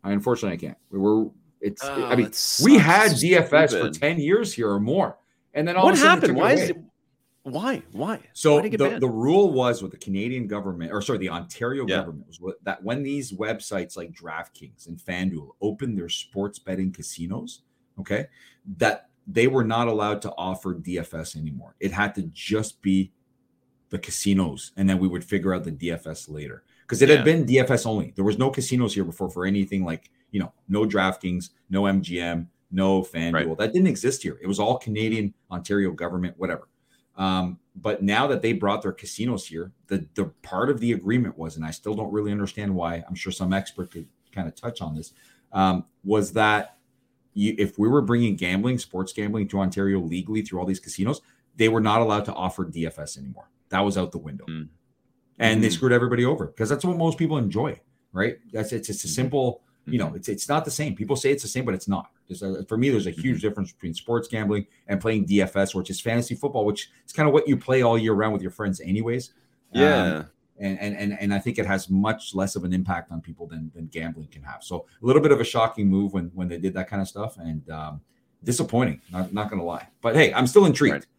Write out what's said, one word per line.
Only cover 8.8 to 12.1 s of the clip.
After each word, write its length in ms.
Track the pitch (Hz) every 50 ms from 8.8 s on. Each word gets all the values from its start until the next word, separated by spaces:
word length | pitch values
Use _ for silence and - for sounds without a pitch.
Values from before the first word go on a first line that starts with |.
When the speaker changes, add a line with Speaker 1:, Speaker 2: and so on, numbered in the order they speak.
| 139 139
Speaker 2:
banned? 120 | 120 120
Speaker 1:
the 60 | 127 127
rule 440 | 113 110 117 139 170 196 208 185
was 300 | 147 127 123 123 117 -
with 80 | 98 92
the 60 | - -
Canadian 480 | - - 95 95 104 120 127 127 117
government, 460 | 98 104 104 95 98 90 85 85 80
or 80 | - 104
sorry, 160 | 101 - 127 101
the 120 | 95 90
Ontario 560 | 82 85 87 - - - 117 120 135 139 127 98
Speaker 2:
Yeah. 80 | 92 90
Speaker 1:
government, 300 | 95 87